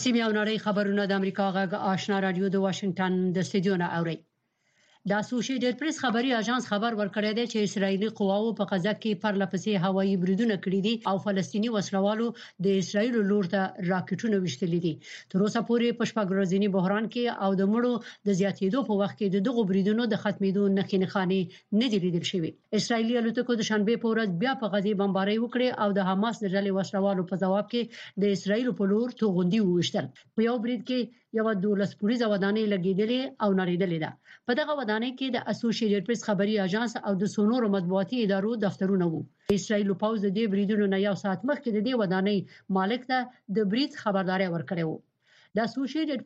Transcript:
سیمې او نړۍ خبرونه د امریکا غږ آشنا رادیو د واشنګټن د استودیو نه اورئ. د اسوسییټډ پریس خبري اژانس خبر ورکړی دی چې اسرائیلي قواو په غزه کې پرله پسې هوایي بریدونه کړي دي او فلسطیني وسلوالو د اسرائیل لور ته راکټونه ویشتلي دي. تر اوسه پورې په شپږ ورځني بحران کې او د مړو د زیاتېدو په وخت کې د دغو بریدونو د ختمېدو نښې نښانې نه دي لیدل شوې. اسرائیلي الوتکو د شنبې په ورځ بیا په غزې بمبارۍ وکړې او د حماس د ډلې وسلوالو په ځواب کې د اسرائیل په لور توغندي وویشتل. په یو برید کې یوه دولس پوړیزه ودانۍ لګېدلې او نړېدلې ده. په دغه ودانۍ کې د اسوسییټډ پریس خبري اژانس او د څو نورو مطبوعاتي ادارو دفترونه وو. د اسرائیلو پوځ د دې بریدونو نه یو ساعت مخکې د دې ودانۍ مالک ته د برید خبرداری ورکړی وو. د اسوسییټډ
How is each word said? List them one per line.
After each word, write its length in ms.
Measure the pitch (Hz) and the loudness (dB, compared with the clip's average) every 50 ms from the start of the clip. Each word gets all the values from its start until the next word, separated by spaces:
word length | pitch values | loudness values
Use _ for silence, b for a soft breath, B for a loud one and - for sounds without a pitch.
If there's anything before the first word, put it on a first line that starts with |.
سیمې 200 | - 254 240 233 226 | 0 2 2 2 2
او 100 | 220 214 | 2 2
نړۍ 240 | 214 214 208 220 208 - | 2 2 0 0 -2 0
خبرونه 380 | 214 202 202 208 202 202 202 202 | 0 0 0 0 0 0 0 0
د 80 | 190 196 196 | 0 0 0
امریکا 260 | 190 190 185 - 196 196 180 | 0 -2 0 0 0 0 0
غږ 160 | 190 196 180 190 202 - 202 190 | 0 -2 -2 -2 -2 0 0 0
آشنا 240 | 180 - - 202 196 | 0 0 0 0 0
رادیو 280 | 190 190 180 180 196 196 | 0 0 0 0 0 0
د 80 | 180 196 190 | 2 2 0
واشنګټن 500 | 196 175 - - 196 175 - 185 185 185 185 185 185 175 | 0 -2 -2 -4 -4 -2 -2 0 0 0 0 0 0 0
د 120 | 185 180 | 0 -2
استودیو 380 | 175 - 202 165 202 196 180 175 | 0 0 0 2 2 2 2 0
نه 40 | 170 170 170 | -2 -2 -2
اورئ. 180 | 170 165 160 - - _ _ _ b b b b b b b b b b b b b | -2 -2 -4 -6 -10 _ _ _ b b b b b b b b b b b b b
د 60 | 185 202 | -2 0
اسوسییټډ 580 | 214 208 - 247 247 202 - 269 247 233 247 247 254 | 0 0 -2 -2 -2 -2 -2 -2 0 0 0 0 0
پریس 180 | 294 320 302 311 | -2 -4 -4 0
خبري 320 | - 247 208 233 247 269 254 226 | 0 0 2 2 2 2 2 2
اژانس 260 | 202 226 247 254 208 - | 2 0 0 0 0 0
خبر 260 | 208 202 214 240 233 | -2 0 0 0 -2
ورکړی 360 | 208 208 196 - 214 208 214 214 | -2 -2 -2 -2 -2 -2 0 0
دی 80 | 226 240 233 | 0 -2 -2
چې 160 | - 220 208 | 0 0 0
اسرائیلي 420 | 180 - 214 190 196 196 190 208 220 220 | 0 0 0 0 0 2 0 0 -2 -2
قواو 320 | - 208 190 196 208 220 226 208 | 0 0 2 2 2 0 0 0
په 80 | - 202 - | -2 -2 -2
غزه 220 | 202 190 165 214 208 208 - | 0 0 0 0 -2 -2 -2
کې 180 | 226 208 - | -4 -4 0
پرله 260 | - 214 202 202 196 190 196 | 0 -2 0 0 -2 -2 -2
پسې 320 | 180 175 214 208 190 165 | -4 -2 0 0 2 2
هوایي 320 | 196 185 190 196 196 196 185 175 | 2 2 2 2 2 2 2 2
بریدونه 340 | 180 190 185 240 233 208 175 - | 2 2 2 2 0 0 0 -2
کړي 160 | 190 180 196 185 | -2 0 0 2
دي 80 | 214 233 226 - 196 | 0 0 0 -2 -2
او 40 | 196 190 - | -2 -2 0
فلسطیني 480 | 208 202 190 185 - - 214 214 240 226 | -2 0 0 -2 -2 -2 -2 -2 0 0
وسلوالو 520 | 208 185 - 202 196 196 202 214 214 233 233 233 B B B B - 175 | -2 -2 -2 0 0 2 2 0 0 -2 -4 -4 B B B B -2 0
د 20 | 196 196 190 | 2 2 2
اسرائیل 360 | 175 - - 202 214 254 240 233 202 190 | 0 0 0 0 0 2 2 0 2 2
لور 160 | 208 208 196 170 202 | 2 2 2 2 0
ته 100 | 196 190 185 - - 180 175 | 0 0 -2 -4 -4 -2 0
راکټونه 500 | 190 180 175 - 196 - - 233 208 196 | 0 0 0 -2 -4 -4 0 0 0 2
ویشتلي 400 | 185 170 127 - 202 170 170 175 170 | 0 -2 -4 -2 -2 0 0 0 0
دي. 80 | 170 151 B B B B B B B | -2 -4 B B B B B B B
تر 160 | - 190 202 | 0 2 2
اوسه 160 | 214 - 233 196 - | 2 0 -2 -2 0
پورې 280 | 233 240 233 240 233 233 | 0 2 2 2 0 0
په 40 | 226 - | -2 -2
شپږ 160 | - 220 208 180 | 0 -2 -2 0
ورځني 400 | 190 196 196 175 180 196 202 208 180 | 0 0 2 2 2 2 2 2 2
بحران 320 | 196 175 190 202 208 226 208 | 2 2 2 0 0 -2 -2
کې 160 | - 247 240 233 - - 202 | -4 -2 -2 -2 -2 0 0
او 60 | 196 196 185 | 0 2 2
د 100 | 196 196 214 | 2 2 2
مړو 220 | 233 240 247 247 226 233 B B B B | 2 2 2 0 -2 -4 B B B B
د 100 | 202 202 170 | 0 2 2
زیاتېدو 420 | 196 196 180 - 196 190 190 269 - - | 2 0 0 0 -2 0 0 0 0 0
په 100 | 208 196 | 0 0
وخت 160 | 202 190 - - | 0 0 -2 -2
کې 80 | 214 196 | -2 0
د 180 | 175 202 190 | 0 2 0
دغو 180 | 247 262 233 220 175 | 0 0 0 0 2
بریدونو 380 | 185 196 190 202 214 226 247 226 | 2 2 2 2 2 2 0 0
د 100 | 214 - - | 0 0 0
ختمېدو 400 | 214 196 - 196 196 180 202 202 196 | -2 -2 0 0 0 2 2 2 2
نښې 300 | 196 196 - - 202 190 | 2 2 0 0 0 0
نښانې 400 | 185 - - 202 185 175 190 190 180 175 B B B B - 208 | 0 0 0 -2 0 2 0 0 0 -2 B B B B 0 0
نه 60 | 247 269 214 | 2 2 0
دي 60 | 196 165 | 0 0
لیدل 200 | 180 170 175 143 - | 0 0 0 -2 -2
شوې. 200 | - 190 160 - - - _ - - 208 | -2 -2 -4 -4 -6 -10 _ -4 -4 -2
اسرائیلي 360 | 196 - 233 226 226 226 247 240 | -2 0 0 0 0 0 0 0
الوتکو 380 | 226 233 226 254 247 - 240 220 | 0 0 0 -2 0 0 0 0
د 80 | 226 - | 0 0
شنبې 260 | 220 214 202 202 233 226 226 | 0 0 2 2 0 0 0
په 60 | 226 220 | 0 0
ورځ 160 | 226 226 196 175 165 220 | 0 0 0 -2 0 0
بیا 100 | 262 269 - | -2 -2 -2
په 60 | 220 202 170 | -4 -2 -2
غزې 200 | 208 185 214 214 185 | 0 0 0 0 0
بمبارۍ 380 | 202 196 185 196 190 202 214 226 | 0 0 2 0 0 0 0 0
وکړې 300 | 233 240 - 240 254 254 - - 214 | -2 -2 0 0 0 0 0 0 0
او 60 | 208 196 | 0 2
د 140 | 196 190 185 | 2 2 2
حماس 260 | 190 190 208 233 220 - | 2 0 0 -2 -2 -2
د 80 | 214 196 180 | -4 -2 0
ډلې 180 | 196 196 196 190 | 0 0 0 0
وسلوالو 520 | 190 185 - - 190 190 202 196 185 180 180 | 0 -2 -2 -2 0 0 0 0 0 -2 -2
په 100 | 196 170 190 | -2 -2 0
ځواب 240 | 185 190 202 208 202 - | 0 0 0 -2 -2 -2
کې 100 | 240 233 233 B B B B B 202 | -4 -4 -4 B B B B B -2
د 180 | 196 208 196 | 0 0 0
اسرائیل 340 | 180 - 190 202 226 254 247 190 170 202 | 0 0 0 0 0 0 -2 0 0 2
په 20 | 196 202 | 2 2
لور 240 | 214 240 254 254 - 220 | 2 0 -2 -2 0 0
توغندي 400 | 214 180 180 185 180 180 226 214 | 0 2 2 2 2 2 2 2
وویشتل. 500 | 180 175 175 165 - - 196 135 131 - B B B - | 4 2 2 2 0 0 -4 -4 -4 -10 B B B -2
په 60 | - 220 233 | 0 0 2
یو 80 | 247 247 | 2 0
برید 260 | 214 240 247 214 240 - | -2 -2 -4 -4 -4 -2
کې 100 | 254 254 233 B B B B B - 220 | -2 -2 -2 B B B B B -2 0
یوه 140 | 214 226 220 | 0 2 2
دولس 360 | 196 180 208 208 190 202 - - - | 2 2 2 2 2 2 -2 -2 -2
پوړیزه 280 | 208 202 247 233 233 220 | 0 0 2 2 2 2
ودانۍ 360 | 208 196 196 196 202 220 220 | 2 2 2 2 2 2 2
لګېدلې 540 | 208 202 190 175 190 190 180 214 220 247 254 262 269 269 - | 2 0 0 2 0 2 2 2 2 2 0 -2 -4 -4 -2
او 100 | 226 202 196 190 | 0 2 2 2
نړېدلې 400 | 185 180 175 170 196 185 165 160 156 | 2 2 2 0 0 0 0 -2 -4
ده. 60 | - - B B B B B B | -6 -8 B B B B B B
په 60 | - 247 311 | -2 0 0
دغه 140 | 302 285 302 | 0 -2 -2
ودانۍ 360 | 285 254 214 214 220 233 262 254 - | -2 -2 -2 -2 -2 -2 -4 -4 -4
کې 80 | 269 269 | -4 -2
د 80 | 240 - - - | -2 -4 -2 -4
اسوسییټډ 520 | 208 - - 233 214 - 226 214 202 202 185 | -4 -2 0 -2 0 0 2 2 2 0 0
پریس 160 | - 240 226 - - | -2 -2 -2 -2 -2
خبري 260 | 208 180 202 208 214 208 | 0 0 2 0 2 0
اژانس 340 | 190 180 175 220 240 226 220 | 0 0 0 0 -2 -2 -4
او 160 | - - 214 202 | -6 -4 -2 0
د 100 | 180 208 196 - | 0 0 -2 0
څو 100 | - 208 214 | 2 2 2
نورو 160 | 240 262 233 208 196 | 4 2 2 2 2
مطبوعاتي 420 | 196 180 175 190 196 196 196 254 247 | 0 0 0 0 0 0 0 -2 0
ادارو 320 | 226 190 196 196 196 220 240 | 0 2 2 0 0 -2 -2
دفترونه 500 | 220 214 190 - - 190 190 202 185 175 | 0 0 -2 -2 0 0 0 2 2 2
وو. 140 | 170 160 156 - - b b b b | 0 0 -2 -6 -10 b b b b
د 20 | 208 202 | 0 0
اسرائیلو 360 | - - 220 202 208 196 196 | 2 0 0 0 0 0 0
پوځ 220 | 190 214 214 226 214 | 0 0 -2 0 0
د 80 | 190 208 185 | 0 0 0
دې 80 | 214 233 214 190 | 0 0 0 0
بریدونو 340 | 196 208 185 220 208 208 | 0 0 2 2 2 2
نه 120 | 196 196 190 | 2 2 2
یو 140 | 196 208 196 | 2 0 -2
ساعت 260 | - - 202 185 180 - | -2 -2 -4 -4 -2 0
مخکې 260 | 262 294 - - 247 202 | -2 -2 -2 -2 -2 -2
د 60 | 214 202 | 0 0
دې 80 | 254 262 | 0 0
ودانۍ 440 | 240 208 180 185 185 190 202 208 196 - B B B B - 185 | 0 0 2 2 2 2 2 0 0 -2 B B B B -2 0
مالک 260 | 190 190 196 240 254 254 | 0 2 0 -2 -4 -2
ته 120 | - 262 254 247 247 B B B - 190 | -2 -2 -2 -2 -4 B B B -4 -2
د 20 | 220 214 190 | 0 0 2
برید 220 | 196 247 285 285 - - - | 2 0 0 -2 -4 -6 -4
خبرداری 460 | 220 196 196 190 180 185 190 196 185 | 0 0 0 0 0 0 0 0 0
ورکړی 340 | 170 170 - - 190 170 165 | -2 -4 -4 -4 -4 -2 -2
وو. 100 | 160 156 - - _ _ b b b b b b b b | -2 -4 -6 -10 _ _ b b b b b b b b
د 40 | 202 | -2
اسوسییټډ 600 | 233 220 - 262 277 247 269 311 320 302 285 226 208 | -2 -2 -2 -4 -4 -4 -2 -2 -2 -2 -2 -4 -4